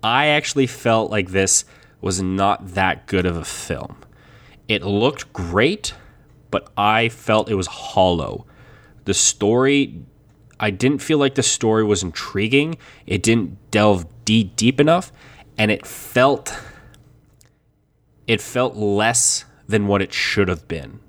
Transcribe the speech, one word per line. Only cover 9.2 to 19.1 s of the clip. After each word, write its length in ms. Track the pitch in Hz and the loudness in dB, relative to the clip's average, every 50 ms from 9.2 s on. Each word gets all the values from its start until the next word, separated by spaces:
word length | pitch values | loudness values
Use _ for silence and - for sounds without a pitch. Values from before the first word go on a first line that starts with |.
| - - - - 104 104 113 123 131 135 143 139 139 - - 82 - - _ _ _ _ _ _ _ - _ - | 0 0 0 0 0 2 2 4 4 2 2 2 0 -2 -4 -14 -18 -20 _ _ _ _ _ _ _ -20 _ -4
I 100 | 107 104 | -2 -2
didn't 320 | 95 92 120 131 147 135 | -2 0 0 0 0 0
feel 160 | - - 160 147 | -2 0 0 2
like 180 | 143 135 135 | 2 2 2
the 80 | - 120 | 0 0
story 400 | - - - 117 110 110 110 110 | 0 0 0 0 2 2 2 2
was 200 | 104 104 90 92 | 2 2 0 0
intriguing. 720 | 87 82 - - - - 98 104 113 131 139 147 160 165 - - - - - - - | -4 -6 -8 -10 -6 -4 -4 -2 2 2 2 2 0 -4 -10 -14 -20 -20 -16 -8 -4
It 160 | 90 95 - | -4 -2 2
didn't 480 | 113 117 117 95 - - - - - | 2 2 2 0 -2 -8 -12 -8 -2
delve 340 | - 107 107 107 101 92 82 82 - - - | 2 4 4 4 4 2 0 -8 -14 -8 -2
deep, 320 | - 110 113 107 95 - | 0 2 2 2 0 -2
deep 240 | - 110 123 135 123 | 0 0 2 4 4
enough, 320 | 147 156 170 180 185 - - - - - - - - - - - | 4 4 2 2 0 -6 -16 -20 -20 -20 -20 -20 -20 -10 -4 -2
and 140 | 107 107 | 0 0
it 140 | 107 - - | 0 -2 -4
felt, 720 | - - - - - - 123 127 135 139 - - - - - - - - - - - - - - _ _ _ _ _ _ _ _ _ _ _ _ _ _ _ _ _ _ _ _ _ _ _ _ - | -12 -18 -16 -12 -4 2 2 4 4 2 0 -4 -8 -14 -14 -16 -18 -20 -20 -20 -20 -20 -20 -20 _ _ _ _ _ _ _ _ _ _ _ _ _ _ _ _ _ _ _ _ _ _ _ _ 0
it 120 | 113 101 | 0 0
felt 360 | - - - 127 127 120 - | -2 -4 -2 -2 -2 -2 -2
less 680 | 107 107 101 101 101 107 113 | -2 -2 0 0 2 2 2